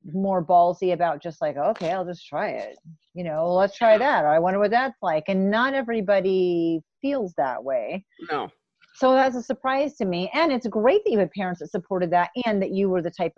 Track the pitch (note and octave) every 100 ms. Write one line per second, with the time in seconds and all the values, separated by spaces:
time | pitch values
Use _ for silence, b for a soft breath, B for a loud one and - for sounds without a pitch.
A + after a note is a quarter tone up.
0 | - F3 G3 F#3 D#3 F3 F3 F3 F#3 E3+
1 | E3+ D3 E3+ - D#3 C3+ E3 A3 E3 F#3+
2 | F3 F3 - D3+ G3+ A#2 G#2 C#3+ D#3+ D#3+
3 | _ F3 E3+ D#3 E3+ F3+ G3 - A3+ G#3+
4 | C4+ A3 D3 D#3+ F3 G3 G#3 A#3 C4 -
5 | F#3+ D#3 D#3 F#3+ G3 A3 C4 C4+ A#3 A3+
6 | F#3+ G3 F#3 F#3 F3+ E3+ E3 E3 - _
7 | C4+ C#4 F#3+ E3 C#3 A#2+ B2+ C3 A2 F#3
8 | - - E3 D3 G2+ _ _ _ _ -
9 | C4 C4 C4+ B3 - C4 C4 C4+ C#4+ -
10 | G3+ F3 F#3 C#4+ E4 B3 A3 A3 A3+ G4+
11 | G#4 G#3+ F3 G3+ F#3 F3 D3+ G3 - F#3+
12 | F3 F3 F3 B3 A#3+ G3+ F#3+ F#3+ G3 F#3
13 | E3+ - E3